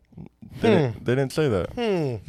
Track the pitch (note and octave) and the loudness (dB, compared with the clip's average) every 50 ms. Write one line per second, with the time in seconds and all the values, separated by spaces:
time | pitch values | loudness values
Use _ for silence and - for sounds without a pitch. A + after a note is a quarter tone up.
0 | _ _ - - - - _ _ - - - - - A#3 G#3 F3 C#3+ A#2+ G2+ - | _ _ -20 -18 -18 -18 _ _ -20 -18 -8 0 4 4 6 6 4 2 -2 -4
1 | - B2 B2 C3+ C#3 C3 - E3 D#3 C#3 G#2+ F2+ E2 - - B3 A#3+ A3 G3 F3 | -2 0 0 0 0 -2 0 0 0 2 2 0 0 -2 -4 -4 -2 -2 0 0
2 | D3+ C3+ A#2+ F#2+ - | -2 -2 -4 -6 -6